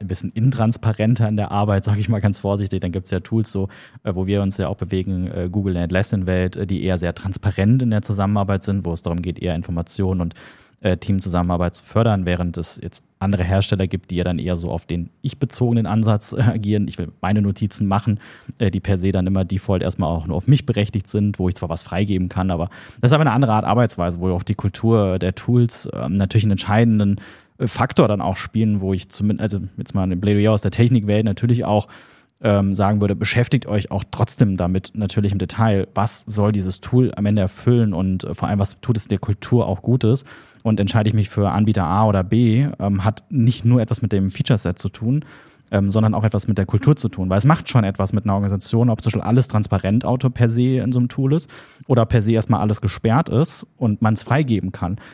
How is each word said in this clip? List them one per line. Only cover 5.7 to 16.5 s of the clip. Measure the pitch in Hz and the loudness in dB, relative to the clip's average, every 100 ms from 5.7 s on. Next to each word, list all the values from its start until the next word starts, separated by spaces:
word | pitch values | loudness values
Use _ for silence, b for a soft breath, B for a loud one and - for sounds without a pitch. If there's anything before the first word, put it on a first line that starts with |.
| 90 | -2
Atlassian-Welt, | 87 90 101 104 90 92 92 - | -2 -2 0 -2 0 0 -2 -4
äh, | 95 | -4
die | 95 | -4
eher | 92 90 | -2 -2
sehr | 87 | -2
transparent | 85 101 92 98 95 98 127 | -6 -8 -4 -4 0 2 2
in | 123 | 2
der | 107 | -2
Zusammenarbeit | 101 101 98 104 98 98 | -2 -2 0 0 0 -2
sind, | - 98 | -2 -4
wo | 90 | -2
es | 82 | -6
darum | - 85 | -4 -4
geht, | 87 82 | -4 -6
eher | 90 | -4
Informationen | 85 87 85 82 - 98 92 | -4 -4 -6 -6 -4 -2 -2
und | 85 - B B B B | -4 -8 B B B B
äh, | - 90 | -2 -2
Teamzusammenarbeit | - 98 92 87 87 87 87 - | -2 -2 -2 -2 0 0 -2 -4
zu | |
fördern, | - 104 113 101 90 | -4 0 2 2 0
während | 87 87 85 | -2 -2 -4
es | 82 - | -8 -8
jetzt | - - _ _ | -12 -14 _ _
andere | 98 101 | -2 0
Hersteller | 87 98 98 95 95 | 2 2 2 0 -2
gibt, | - - | -4 -6
die | 87 | -2
ja | |
dann | 90 85 | -2 -2
eher | 90 87 | -2 -4
so | 85 | -4
auf | - - | -6 -6
den | 85 85 _ | -6 -6 _
ich-bezogenen | 143 - 120 - 123 117 110 | -8 -4 -4 0 0 0 0
Ansatz, | 110 110 104 - | 0 2 2 0
äh, | - | 0
agieren. | 107 | 0